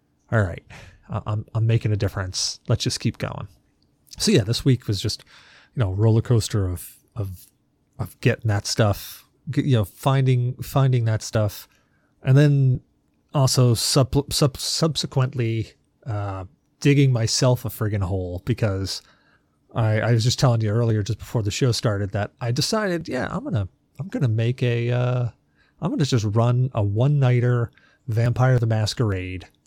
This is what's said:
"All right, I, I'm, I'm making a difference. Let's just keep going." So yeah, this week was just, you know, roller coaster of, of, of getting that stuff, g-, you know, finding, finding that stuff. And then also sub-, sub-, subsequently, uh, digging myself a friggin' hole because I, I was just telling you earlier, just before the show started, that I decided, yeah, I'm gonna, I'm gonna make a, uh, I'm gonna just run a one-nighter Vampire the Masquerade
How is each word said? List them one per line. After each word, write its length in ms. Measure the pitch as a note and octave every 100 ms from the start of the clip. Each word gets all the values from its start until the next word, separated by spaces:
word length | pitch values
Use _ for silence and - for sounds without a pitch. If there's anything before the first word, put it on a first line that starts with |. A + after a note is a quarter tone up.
| _ _ _
"All 100 | A2+
right, 220 | F#2 F2 _ - - - -
I, 140 | A2 -
I'm, 200 | G#2+ -
I'm 120 | A2+ A2+
making 260 | A2+ A2
a 40 | G#2
difference. 640 | G2+ - F#2 - - - -
Let's 160 | A2
just 160 | - -
keep 180 | A2+ -
going." 300 | - - - _ _ _ _ _ _ -
So 140 | -
yeah, 100 | F3+
this 220 | G2+ A#2+
week 240 | C#3+ B2+ -
was 120 | G2+
just, 240 | G#2+ - - - - - _ -
you 40 |
know, 120 | G2
roller 280 | F#2+ A2+ A2
coaster 460 | - A#2 - G#2+ F#2
of, 300 | F2 - - _
of, 320 | - G2 F2 - _ _ _ _ -
of 200 | G2 -
getting 280 | B2+ - A2+
that 180 | G#2 -
stuff, 580 | - G#2+ G2 - - _ _ -
g-, 140 | C3
you 140 | C#3+ A#2+
know, 80 |
finding, 720 | G2+ - C#3 C3+ C3 B2 B2 -
finding 480 | - C#3+ C3+ B2+
that 180 | A2+ A2
stuff. 460 | - A2+ G#2 - - _ _ _ _ _
And 140 | - C3+
then 440 | D3 C#3 C3 C3 - _ _ _ _
also 420 | D3+ C3 - B2
sub-, 580 | A2+ - D3 B2 C#3+ -
sub-, 260 | - C#3+ -
subsequently, 1160 | - - E3 C3+ - C3+ B2+ B2+ A2+ A2+ A2 _ _ _
uh, 420 | C#3+ G#2 G2+ F#2+ F#2 _ _ _
digging 320 | C#3+ C#3 C3+
myself 520 | A#2+ A2+ - C3 B2
a 40 | A#2+
friggin' 340 | - A2 G#2
hole 400 | F#2 F#2+ F2+ F2+
because 560 | - A2+ G#2+ F#2+ F#2+ - - _ _ _ _ _ _
I, 260 | - A2 G#2+
I 120 | G#2+
was 120 | A#2
just 160 | A#2+ -
telling 220 | C3+ A#2
you 80 | G#2+
earlier, 320 | A2 A#2 G#2+
just 180 | G2+ G#2+
before 220 | - A#2+
the 80 | G#2
show 220 | - C3
started, 380 | G#2+ A#2 G2+ G2+
that 220 | G2+ G#2 _
I 100 | A#2
decided, 560 | B2 C#3 A3+ G#3 E3+ E3
yeah, 220 | B3+ G#3+
I'm 140 | F#3+
gonna, 240 | C#4+ C3 F#2+ _ _ -
I'm 80 | F3+
gonna 200 | B3 C3
make 340 | A2 A#2 B2
a, 280 | B2 A#2+ A#2+
uh, 380 | B2 B2 B2 A#2+ - _ _ _ _
I'm 100 | E3+
gonna 140 | C4+
just 200 | C#3 B2
run 460 | G#2 G#2+ A#2+ B2 B2+
a 80 | A#2
one-nighter 880 | G2+ G#2 C3+ D3 B2+ B2 B2 A#2+ A#2 _ _ _ -
Vampire 500 | A2 A#2+ A#2+ C3 B2
the 80 | A#2
Masquerade 800 | A2 G#2+ - A2 F#2+ F#2 F2+ - _